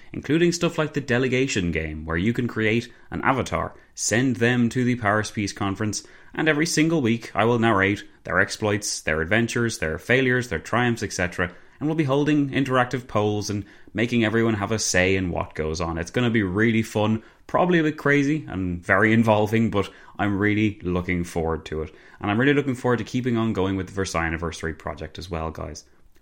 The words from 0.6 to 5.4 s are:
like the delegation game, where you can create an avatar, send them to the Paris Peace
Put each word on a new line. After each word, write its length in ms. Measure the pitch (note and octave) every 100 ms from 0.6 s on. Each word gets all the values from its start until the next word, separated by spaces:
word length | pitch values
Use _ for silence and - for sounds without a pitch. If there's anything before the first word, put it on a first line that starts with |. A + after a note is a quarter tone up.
| E3+ E3
like 140 | D3+
the 80 | D3
delegation 720 | - A#2+ B2+ B2 C3+ A2+ F2
game, 320 | D#2+ D#2+ D#2
where 120 | D#2 E2
you 160 | G2+
can 140 | A#2+ A#2+
create 420 | - G#2+ A#2 A#2 - -
an 100 | -
avatar, 520 | - C3 G2 E2 E2 - -
send 420 | - - A2 C3+ A2
them 320 | A#2 B2 A#2
to 160 | B2+
the 100 | B2
Paris 360 | A#2+ G#2 G#2+ G#2
Peace 220 | -